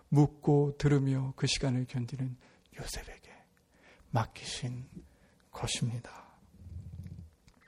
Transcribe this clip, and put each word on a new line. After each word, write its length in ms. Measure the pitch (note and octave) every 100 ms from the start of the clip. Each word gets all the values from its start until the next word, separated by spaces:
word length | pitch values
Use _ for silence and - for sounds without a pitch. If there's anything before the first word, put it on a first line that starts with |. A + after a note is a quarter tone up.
| _
묻고 680 | D3 D3 - - C#3+ C#3+ C#3+
들으며 560 | D3 C#3+ C3+ C3+ C3 -
그 120 | C3+
시간을 380 | - C#3 B2+ B2+
견디는 520 | C3 A#2+ C3+ C3 B2+ - _ _ -
요셉에게 540 | - - - - - - _ _ _ _ - - _
맡기신 760 | A#2 A2 - - - B2+ B2 C3 - - _ _ _ _
것입니다. 720 | - G#2+ - B2 A#2+ - - - _ _ - - - - - - - - _ _ _